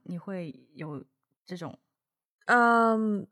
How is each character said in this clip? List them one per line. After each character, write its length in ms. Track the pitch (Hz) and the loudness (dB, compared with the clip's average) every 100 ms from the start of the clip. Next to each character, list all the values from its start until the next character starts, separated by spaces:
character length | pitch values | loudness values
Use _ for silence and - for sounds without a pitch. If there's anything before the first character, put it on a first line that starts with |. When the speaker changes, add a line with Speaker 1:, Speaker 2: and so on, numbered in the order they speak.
| - | -10
Speaker 1:
你 120 | 175 | -10
会 500 | 202 190 165 127 127 | -8 -10 -10 -14 _
有 320 | 151 156 143 - _ _ _ - | -14 -12 -12 -14 _ _ _ -14
这 100 | 180 | -12
种？ 220 | 165 - _ _ _ _ _ _ - | -12 -14 _ _ _ _ _ _ 2
Speaker 2:
嗯， 800 | 240 233 233 226 220 220 202 - | 4 6 4 4 2 0 -2 -6